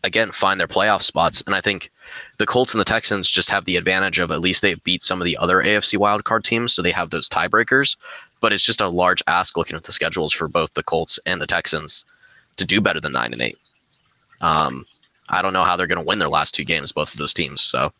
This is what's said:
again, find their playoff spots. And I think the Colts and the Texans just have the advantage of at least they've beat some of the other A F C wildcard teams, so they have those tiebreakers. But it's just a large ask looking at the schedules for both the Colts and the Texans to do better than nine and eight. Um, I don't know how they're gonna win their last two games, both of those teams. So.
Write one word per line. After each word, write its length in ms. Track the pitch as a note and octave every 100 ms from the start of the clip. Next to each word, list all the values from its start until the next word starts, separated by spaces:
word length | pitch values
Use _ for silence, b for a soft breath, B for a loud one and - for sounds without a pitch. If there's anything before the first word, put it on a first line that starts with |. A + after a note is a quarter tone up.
again, 260 | G2+ A2 A2
find 300 | - G2 F#2+
their 80 | E2+
playoff 340 | G2 G#2+ G2
spots. 400 | - D#2+ E2 - -
And 80 |
I 60 | F#2+
think 300 | G#2 F#2+ - B B B B -
the 80 | A2
Colts 260 | B2 B2+
and 60 | A2
the 40 |
Texans 440 | G2 A2 - G2+ F2
just 200 | - -
have 140 | G2
the 120 | F2+ F2+
advantage 420 | F#2 F#2+ F#2+ F2+
of 120 | E2+
at 100 | D#2+
least 220 | F2+ F#2+
they've 200 | G2+ E2+
beat 180 | - F2+
some 180 | - F#2
of 40 |
the 120 | F2 D#2+
other 240 | F2 F#2
A 160 | - G#2
F 80 |
C 120 | - G2+
wildcard 480 | G2+ G#2 - A2+
teams, 280 | - A#2 A#2+
so 80 | -
they 120 | F2
have 180 | F2 E2+
those 180 | D#2+ -
tiebreakers. 680 | - F2 G#2+ A#2 C3 C3+ - B B B _
But 120 | A2+
it's 120 | G2+
just 160 | - -
a 80 | G2+
large 340 | F2 F2+ F2+ -
ask 300 | F2 F2+ -
looking 200 | E2 D#2
at 80 |
the 80 | -
schedules 400 | - D#2+ F2 D#2
for 140 | - D#2+
both 260 | E2 D#2+
the 80 | -
Colts 340 | - D#2+ D#2+ - -
and 140 | F2
the 60 | D2
Texans 580 | E2+ - D#2 D2+ - - b b b b -
to 80 |
do 160 | F#2+ G2
better 200 | G2 D#2+
than 120 | D2
nine 200 | C2 A#1+
and 100 | A#1
eight. 160 | A#1+ - _ _ _ _ _ _ _ _
Um, 460 | E2 D#2 D2 C2 - _ _ _ -
I 140 | F2+
don't 100 | F#2+
know 120 | F#2
how 120 | F2+ F2
they're 120 | F2+
gonna 140 | F2
win 180 | D#2 G2+
their 80 | D#2
last 240 | D2+ C#2+
two 100 | -
games, 280 | D2 D#2+ C#2+
both 200 | - D2+
of 60 | -
those 160 | D2
teams. 260 | - C#2+ C#2
So. 320 | - B1 C#2+